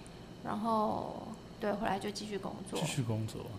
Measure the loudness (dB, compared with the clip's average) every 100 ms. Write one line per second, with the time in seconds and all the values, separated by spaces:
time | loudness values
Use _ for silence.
0 | -14 -12 -12 -8 -2 0 4 4 4 2
1 | 0 -4 -6 -8 -10 -2 0 2 2 2
2 | 0 -2 -2 -2 -2 -4 -4 0 2 2
3 | 4 2 2 -2 -6